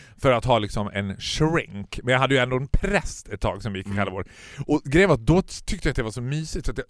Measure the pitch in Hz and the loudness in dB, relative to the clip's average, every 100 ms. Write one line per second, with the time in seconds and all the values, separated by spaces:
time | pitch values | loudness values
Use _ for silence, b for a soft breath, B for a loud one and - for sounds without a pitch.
0 | B B 135 120 - 117 104 110 104 101 | B B 2 2 4 2 2 -4 -4 -4
1 | 98 95 - - 156 165 - 101 - - | -4 -6 -6 0 2 0 -2 -10 -10 -6
2 | 117 127 131 135 123 127 139 - 196 196 | 0 2 4 4 2 0 2 0 2 0
3 | - - - 104 110 95 104 95 98 101 | -2 -12 -12 -4 -4 -4 -6 -6 -4 -2
4 | 98 95 90 B B B 135 147 139 160 | -2 -4 -8 B B B -2 -2 2 4
5 | 196 127 113 175 - - - 190 156 135 | 4 4 4 2 2 -6 -8 -4 -2 -2
6 | 110 123 123 151 156 180 135 127 - | -2 -4 -4 -4 -6 -6 -4 -6 -8